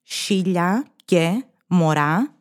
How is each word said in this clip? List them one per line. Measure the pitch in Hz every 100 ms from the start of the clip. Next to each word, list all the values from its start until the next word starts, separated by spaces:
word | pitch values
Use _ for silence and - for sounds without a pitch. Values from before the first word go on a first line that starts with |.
χίλια | - - - 190 190 175 175 214 302 _
και | - 175 165 214 - _ _
μωρά | 180 160 151 147 160 285 -